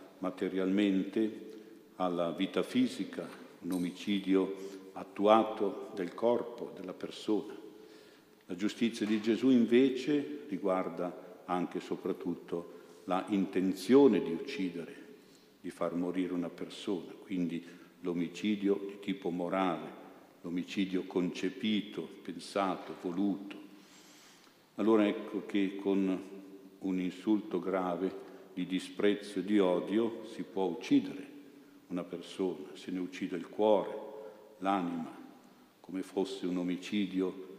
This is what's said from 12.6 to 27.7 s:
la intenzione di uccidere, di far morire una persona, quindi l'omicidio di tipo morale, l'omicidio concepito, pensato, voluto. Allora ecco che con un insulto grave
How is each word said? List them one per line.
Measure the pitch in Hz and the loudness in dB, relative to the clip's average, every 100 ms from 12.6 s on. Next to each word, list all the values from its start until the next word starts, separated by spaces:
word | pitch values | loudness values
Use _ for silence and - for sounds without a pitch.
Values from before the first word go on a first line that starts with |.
| - - - - - | -8 -14 -20 -12 -4
la | 92 - | -2 0
intenzione | 101 92 95 92 92 - 131 139 92 | 0 2 2 2 0 8 10 10 8
di | - | 2
uccidere, | 82 - - 92 85 80 - - - - - - - | -4 -4 -4 -4 -4 -10 -12 -18 -20 -20 -20 -20 -14
di | - | -10
far | - 87 85 | -4 -2 0
morire | 90 92 87 | -2 0 0
una | 87 87 | 0 -4
persona, | - 82 - - 90 - - | -6 -10 -8 -4 -2 -4 -12
quindi | - 92 85 82 - - - - | -4 0 0 -2 -8 -16 -20 -8
l'omicidio | 90 85 82 - 104 101 98 98 98 | -4 -2 -2 0 0 2 4 2 0
di | - | -8
tipo | - 92 85 | -6 -4 -2
morale, | 85 87 95 92 78 78 - - - - - | -2 0 2 2 0 -6 -14 -18 -20 -20 -14
l'omicidio | 85 87 85 - 92 92 87 | -6 -4 -2 -2 0 0 0
concepito, | 95 87 - 92 - 110 104 - - 80 - | 0 0 0 -4 -2 0 0 -2 -6 -8 -10
pensato, | - 85 - 98 95 87 - 80 | -10 -10 -4 -2 0 -2 -8 -8
voluto. | 90 87 101 82 - - - - - - - - - - - - _ - | -4 0 2 0 -4 -12 -16 -20 -20 -20 -20 -20 -20 -20 -20 -20 _ 0
Allora | 104 110 104 | 6 6 6
ecco | - - 98 - | 2 -4 -6 -2
che | 101 95 98 | 0 0 0
con | 101 98 95 92 - - - - - - | 0 2 2 0 -6 -14 -16 -18 -20 -8
un | 95 92 | -2 0
insulto | 90 - 107 104 - 90 | -2 -2 2 2 2 -4
grave | 87 | 0